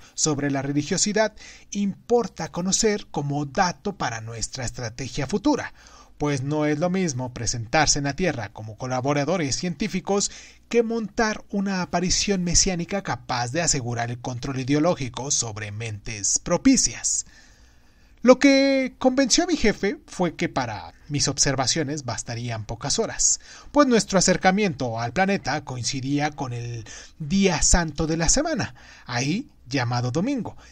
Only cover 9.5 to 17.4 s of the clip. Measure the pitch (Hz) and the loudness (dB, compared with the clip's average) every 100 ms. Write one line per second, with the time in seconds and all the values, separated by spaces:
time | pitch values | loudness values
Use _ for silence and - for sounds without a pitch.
9.5 | - 180 - 214 185 151 202 - - - | -2 -4 -4 -4 -2 0 0 0 -6 -18
10.5 | - _ 233 226 226 208 - 214 214 - | -20 _ 0 2 -2 -4 0 0 -2 -4
11.5 | 202 196 185 175 175 180 - - 196 175 | -2 0 -2 -2 0 0 0 0 0 2
12.5 | 165 196 170 170 196 - - - 127 120 | 2 2 0 -4 -6 -4 -6 -4 -4 -2
13.5 | 156 170 139 120 113 120 123 - 123 131 | -2 0 -2 -2 -4 -6 -6 -8 -8 -6
14.5 | 131 131 147 170 165 127 - 143 - 120 | -6 0 2 2 0 -4 -6 -4 -2 -2
15.5 | 104 104 104 113 101 - 107 98 - - | -6 -10 -8 -8 -8 -10 -6 -2 -2 0
16.5 | 170 269 254 - - - - - - | 2 6 6 4 -2 -4 -4 -6 -16